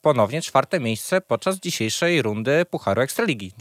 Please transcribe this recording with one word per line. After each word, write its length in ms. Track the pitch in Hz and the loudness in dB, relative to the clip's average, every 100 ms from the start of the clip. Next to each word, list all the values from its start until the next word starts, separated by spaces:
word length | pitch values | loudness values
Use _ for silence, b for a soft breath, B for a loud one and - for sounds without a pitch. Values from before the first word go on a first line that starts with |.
ponownie 400 | 160 127 104 151 | 2 4 2 0
czwarte 380 | - 135 - 175 | 0 0 2 0
miejsce 420 | 117 110 - 185 | -2 -4 -2 -2
podczas 380 | - 117 190 190 | 0 -2 0 -2
dzisiejszej 640 | 175 - 110 - 170 165 | -4 -2 -2 0 2 2
rundy 440 | 113 104 113 151 175 | 0 -2 2 2 0
Pucharu 360 | 170 - 101 | -2 0 0
Ekstraligi. 500 | 131 - 226 117 92 113 | 0 0 -2 -2 -8 -6